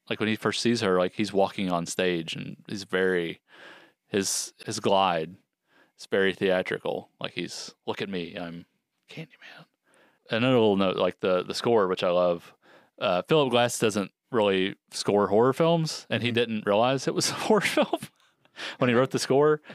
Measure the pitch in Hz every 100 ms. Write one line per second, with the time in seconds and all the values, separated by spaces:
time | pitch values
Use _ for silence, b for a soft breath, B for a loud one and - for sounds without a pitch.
0 | - 110 107 107 110 - 117 120 107 92
1 | 92 - 101 98 95 - 95 87 85 -
2 | 92 87 80 - - - - 107 98 92
3 | 95 90 82 - B B B B B B
4 | _ 104 98 - - - - 107 107 98
5 | 95 85 82 98 _ _ b b b _
6 | - 104 95 87 98 92 92 - - -
7 | - _ - - 85 - - - - 107
8 | 104 95 82 101 85 85 - _ _ _
9 | _ - 160 _ - - - _ b b
10 | b b - 113 127 127 110 98 95 -
11 | 92 - 104 92 95 - 120 113 95 92
12 | 92 87 90 85 - _ b b b -
13 | 120 90 - 160 135 120 120 - 117 101
14 | 95 - _ 123 104 95 95 - _ -
15 | - 101 98 101 123 131 165 170 160 -
16 | - 117 117 117 117 110 104 101 120 135
17 | - 160 - - - 214 - - 240 -
18 | - _ _ _ _ B B B 127 120
19 | 131 127 - 131 151 151 B